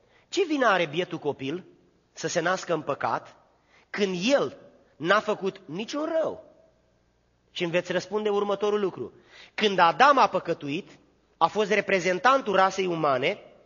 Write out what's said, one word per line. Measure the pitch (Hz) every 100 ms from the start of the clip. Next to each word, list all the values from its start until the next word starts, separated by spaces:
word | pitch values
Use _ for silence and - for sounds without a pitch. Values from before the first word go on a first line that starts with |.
| _ _ _
ce | -
vină | 370 294 247
are | 185 165
bietul | 151 175 160
copil | 147 131 135 175 - _ _ _ _
să | - 160
se | 175
nască | 165 185 -
în | 165
păcat | 143 135 120 131 - - _ _ _ _ _
când | - 202 180 202
el | 277 147 - - _ _ -
n-a | 160 202
făcut | 214 202 190 185
niciun | - 160 220 285 320 320
rău? | 285 90 - _ _ _ _ _ _ _ _ _ _
Și | -
îmi | 175
veți | 170 175
răspunde | 180 - 214 214
următorul | 202 202 196 208 208
lucru. | 196 143 110 - _ - -
Când | - 214 190
Adam | 170 156 277 269
a | 214
păcătuit, | 185 - 165 143 151 - - _ _ _ -
a | 165
fost | 196 214
reprezentantul | 208 196 190 170 180 247 269 214
rasei | 190 190 185 185
umane | 165 156 131 143 208 - -